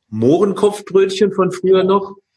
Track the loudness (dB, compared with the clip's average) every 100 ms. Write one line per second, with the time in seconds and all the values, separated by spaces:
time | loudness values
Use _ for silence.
0 | _ -2 2 2 0 0 -2 -2 -2 0
1 | 0 0 -2 0 -2 -2 0 2 2 0
2 | -2 -12 _